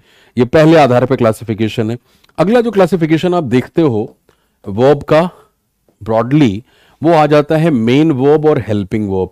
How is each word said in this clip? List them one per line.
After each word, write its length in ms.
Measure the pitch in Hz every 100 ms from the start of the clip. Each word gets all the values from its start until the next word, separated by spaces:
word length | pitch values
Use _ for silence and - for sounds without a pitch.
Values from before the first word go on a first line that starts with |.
| _ _ _ 117
ये 80 | 120
पहले 320 | 165 156 160
आधार 280 | 135 123 127
पे 100 | 131
क्लासिफिकेशन 760 | 117 107 110 104 110 - 110
है। 60 | 120 _ _ _ -
अगला 240 | 175 247
जो 100 | 233
क्लासिफिकेशन 640 | 196 180 180 160 160 180
आप 100 | 175
देखते 380 | 135 127 - -
हो 360 | 156 107 120 _ _ _ _ _ 104
वर्ब 360 | 98 135 143
का 260 | - 156 175 - _ _ _ _ _ -
broadly, 580 | 107 113 120 151 127 98 - _ _ -
वो 80 | 151
आ 140 | 160 147
जाता 320 | 147 139 160
है 120 | 165
मेन 420 | 127 113 135 160
वर्ब 340 | 127 143 151 151
और 140 | 143
हेल्पिंग 500 | 110 104 95 110 104
वर्ब 200 | 95 92